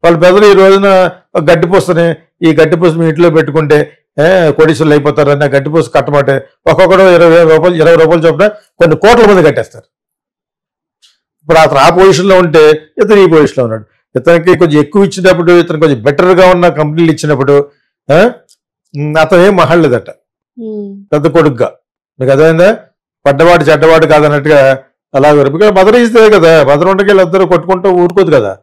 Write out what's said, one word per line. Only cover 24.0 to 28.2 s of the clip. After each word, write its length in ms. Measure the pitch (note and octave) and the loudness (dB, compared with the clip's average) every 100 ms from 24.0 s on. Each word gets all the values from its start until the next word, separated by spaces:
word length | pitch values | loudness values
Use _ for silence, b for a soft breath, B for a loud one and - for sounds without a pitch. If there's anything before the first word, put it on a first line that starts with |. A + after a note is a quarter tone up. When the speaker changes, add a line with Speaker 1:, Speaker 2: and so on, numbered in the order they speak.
| D#3+ | 2
Speaker 1:
కాదన్నట్టుగా 720 | D3+ D3+ D3 D3 D3 C3+ C3 _ _ _ | 0 0 -2 0 2 2 -2 _ _ _
అలా 180 | C#3 D3 | -2 2
ఉంది. 120 | D3 | 2
Because 280 | C#3 D#3 G#3 | 0 0 0
mother 340 | F#3+ F#3+ A#3+ A#3 | 2 2 2 0
is 60 | |
there 200 | A3+ A3 | 2 2
కదా, 300 | G#3 E3 D#3+ | 2 2 2
మదర్ 240 | C3+ C#3+ F3 | 2 0 0
ఉండగా 180 | F#3+ G3+ | -2 0
వీళ్ళిద్దరూ 400 | G3 F3 F#3 F3 | 0 0 -2 -2
కొట్టుకుంటూ 440 | E3+ E3 F#3 F#3+ | -2 -2 -2 -2
ఊరుకోదు 400 | F3+ F3 F3 | -2 -2 -2